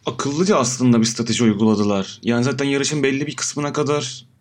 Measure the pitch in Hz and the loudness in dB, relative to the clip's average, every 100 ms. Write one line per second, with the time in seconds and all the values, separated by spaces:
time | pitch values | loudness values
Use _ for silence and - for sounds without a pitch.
0 | - - 139 147 190 170 120 - 127 117 | -8 -6 -4 -2 2 2 2 2 4 4
1 | 113 - 117 113 113 101 110 104 104 101 | 2 0 -2 2 2 4 4 2 2 0
2 | 95 - 107 120 127 131 139 139 139 151 | -4 -8 -2 0 0 0 0 0 -2 0
3 | 135 135 147 - - 147 143 143 143 147 | 0 -2 -6 -6 -8 -6 -6 -2 -2 -2
4 | 131 - - _ | -4 -10 -18 _